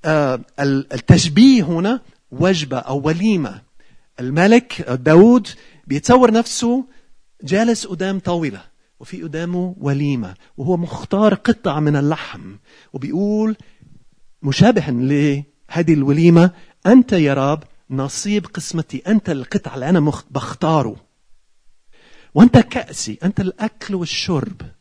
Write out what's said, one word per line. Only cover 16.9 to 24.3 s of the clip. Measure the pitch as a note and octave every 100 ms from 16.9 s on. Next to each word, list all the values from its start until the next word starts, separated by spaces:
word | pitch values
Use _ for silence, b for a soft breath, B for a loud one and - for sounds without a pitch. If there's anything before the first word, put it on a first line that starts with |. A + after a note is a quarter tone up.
| B3+ B3
يا | G3 D3+
رب | C#3 C3+ D#3 - - _
نصيب | C3 C3+ - G3+ G#3 E3+
قسمتي، | - - E3 D#3 A#3+ -
أنت | G#3+ -
القطع | D3 B2 G#3 - C3+
اللي | C3
أنا | F3+
مخ-، | D3+ - -
بختاره، | C#3 B2 - D#3 D#3+ A#2 F#2 _ _ _ - _ _ _ _ _ b b b b
وأنت | D3 A#3+ A#3+
كأسي، | - B3+ - D3+ - G#2+
أنت | F3+ -
الأكل | F#3+ - B2 _ - G3
والشرب | E3+ - -